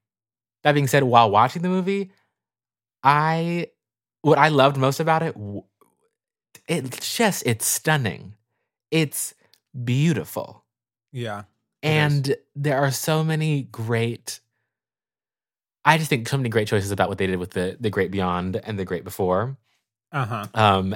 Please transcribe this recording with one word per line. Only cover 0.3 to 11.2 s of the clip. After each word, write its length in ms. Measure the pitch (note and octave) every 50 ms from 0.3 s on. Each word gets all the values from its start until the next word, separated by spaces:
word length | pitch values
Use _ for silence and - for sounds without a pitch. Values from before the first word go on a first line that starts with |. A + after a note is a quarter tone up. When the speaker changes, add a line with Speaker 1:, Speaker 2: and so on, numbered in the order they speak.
| _ _ _ _ _ _ -
Speaker 1:
that 100 | D3 D3
being 140 | D3 C#3+ C3
said, 160 | - C#3+ C3+
while 260 | B2 A#2 A#2+ A#2 G#2+
watching 300 | G2 G#2 A#2+ C3 - F3+
the 80 | E3+ F3+
movie, 420 | F#3 F#3 F3+ F#3+ G3 G3 G3 F#3+ _ _ _ _ _ _ _ _ _ _ _ _ _ _ _ _ _ _ -
I, 640 | C3+ C#3+ D3 D#3 D#3+ D#3+ E3 E3 E3+ E3+ E3+ E3 - _ _ _ _ _ _ _ _ _ _
what 160 | - C3+ D#3 C#3
I 120 | D3 D#3
loved 260 | D3+ C3+ C3 C#3 C#3+
most 240 | C3+ C3 C3+ C3+ -
about 240 | D#3+ E3 D#3+ D#3+ E3
it, 100 | D#3+ -
w-, 300 | G2+ G#2 G2+ G2+ - - _ _ _ _ _ _ _ _ _ _ _ _ _ _ _ _ _ _ - - -
it's 480 | E3 D#3 B2+ B2+ - - - - -
just, 280 | - A#3 G3+ F3+ - -
it's 200 | B2+ A#2 - -
stunning. 680 | - - - - D#3+ D#3 D3 B2 G2 C#2 G1+ - F#2 - - _ _ _ _ _ _ _ _ _ _
It's 420 | D#3 D#3+ D#3+ C#3 - - - - - _ _ _ _ _ _ _ - C3 A#2+
beautiful. 800 | B2 B2 C3+ D3 E3+ D3 G2+ D2+ - - - - - - - _ _ _ _ _ _ _ _ _ _ -
Speaker 2:
Yeah, 300 | B2+